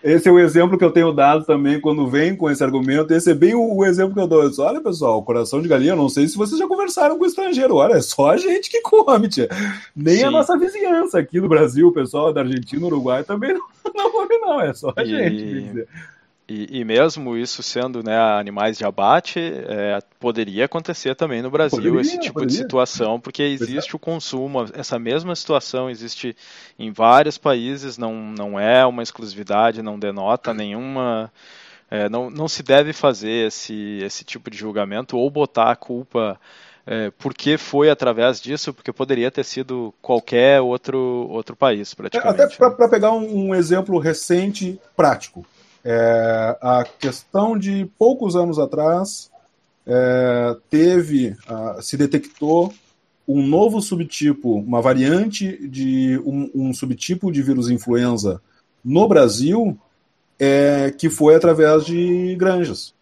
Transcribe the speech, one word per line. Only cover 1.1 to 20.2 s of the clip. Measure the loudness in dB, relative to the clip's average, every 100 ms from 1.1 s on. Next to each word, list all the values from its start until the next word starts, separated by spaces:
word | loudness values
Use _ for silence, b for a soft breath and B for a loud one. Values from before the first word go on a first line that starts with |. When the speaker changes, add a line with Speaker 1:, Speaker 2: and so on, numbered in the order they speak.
Speaker 1:
dado | 4 4 4 2
também | 0 2 0
quando | 0 0 0
vem | 0 0 0
com | -2
esse | 0
argumento. | 0 0 0 0 2
Esse | 2 2
é | 4
bem | 4
o, | 4 0 2
o | 2
exemplo | 2 0 0
que |
eu | 2
dou. | 4
Eu | 4
disse, | 2
"Olha, | -2 0
pessoal, | -4 -2 0 0
coração | 0 -2 -2 -4
de | 0
galinha, | 2 2
eu | 2
não | 0
sei | 2 0
se | 0
vocês | -4 -2
já | -2
conversaram | -2 -2 0 0 2
com |
o | -2
estrangeiro. | -2 -4 0 2 4
Olha, | 4
é | 2
só | 0 0 2
a | 2
gente | 2 -2 -2
que | -4
come, | 4 4 6 4 2
tia. | -2 -2 -2 -6 -8 B -4
Nem | 2 4
a | 4
Speaker 2:
Sim. |
Speaker 1:
nossa | 2 2 2
vizinhança | 0 -2 0 0 2 0
aqui | 0 -2
do | 2
Brasil, | 4 4 6 4
o |
pessoal | 4 -4 -2 0
da | 0
Argentina, | -2 -4 -6 -6
Uruguai | -4 -2 0 -2
também | -2 -6 -2
não, | -4 -6 _
<laughs> | -10
não | -4 -2
come, | -2 0 0
não. | 0 -2
É | -2
só | -4 -6 -4
a |
Speaker 2:
E | -4
Speaker 1:
gente, | -2 -2 -4
quer | -8 -10 -10
dizer." | -12 -12 -16 B B B _ _
Speaker 2:
e, | -12 -10 -8
e |
mesmo | 0 2 2 0 -8 -6
isso | -6 -10
sendo, | -8 -6 -6 -6
né, | -2 0
animais | 2 0 -4 -4 -4 -4
de |
abate, | -6 -2 2 2 0 -8
é, | -8 -8 -10 -6 -4 -4 -8
poderia | _